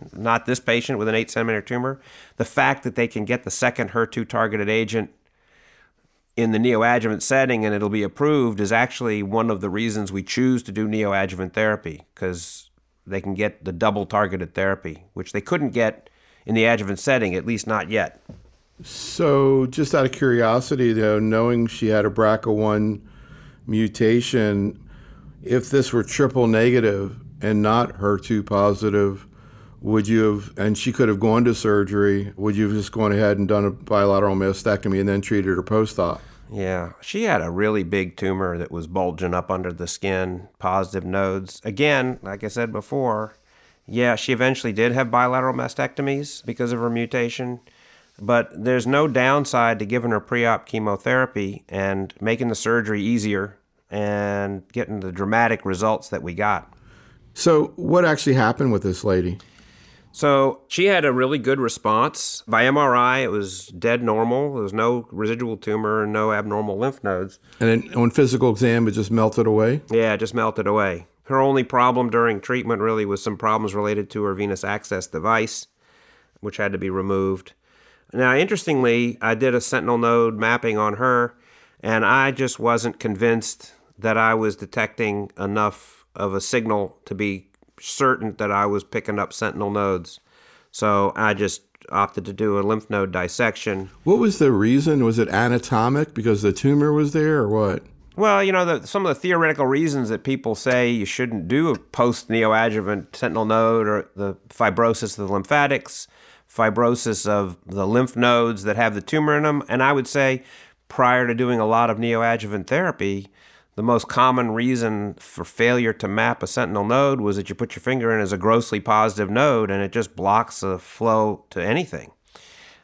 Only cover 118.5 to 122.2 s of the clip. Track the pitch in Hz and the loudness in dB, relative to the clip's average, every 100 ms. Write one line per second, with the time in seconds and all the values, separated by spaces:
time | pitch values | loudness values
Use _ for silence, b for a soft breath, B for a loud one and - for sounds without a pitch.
118.5 | 117 117 107 104 107 110 101 98 110 147 | 2 2 -4 2 2 2 0 -2 2 2
119.5 | 120 104 98 98 117 104 - 95 107 - | 2 0 -2 -2 -2 -4 -2 2 2 2
120.5 | - 98 92 - - 117 110 107 101 _ | -4 -6 -6 -8 -4 0 2 2 -2 _
121.5 | 95 90 143 170 76 - _ | -4 -2 -2 -4 -10 -14 _